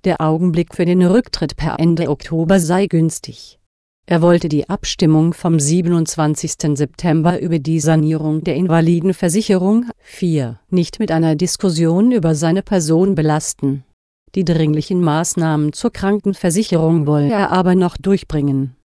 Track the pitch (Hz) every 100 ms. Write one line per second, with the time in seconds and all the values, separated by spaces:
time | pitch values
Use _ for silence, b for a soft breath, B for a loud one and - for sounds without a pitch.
0 | 190 160 156 160 180 165 165 - 175 180
1 | 180 220 - - 156 - 156 - 165 165
2 | 170 147 - 165 165 190 160 180 196 165
3 | 160 - - 113 - _ _ _ _ _
4 | - 170 170 170 165 147 - 196 - -
5 | 160 156 165 165 175 165 143 175 170 170
6 | 160 - 151 151 160 - 160 143 147 -
7 | 175 160 160 180 151 165 139 160 151 160
8 | 156 156 156 156 165 143 180 165 170 170
9 | 185 180 175 185 220 190 185 220 240 -
10 | _ - 180 156 123 110 _ 185 165 -
11 | 220 165 160 151 175 - 190 160 165 175
12 | 233 240 165 156 165 185 - 196 156 160
13 | 190 180 156 151 - - 139 139 - _
14 | _ _ _ - 175 160 156 151 - 180
15 | 170 151 170 - 160 151 151 - 240 -
16 | 190 208 202 190 185 170 220 170 160 165
17 | 147 151 143 107 196 185 185 185 175 -
18 | 190 196 - 156 143 135 135 127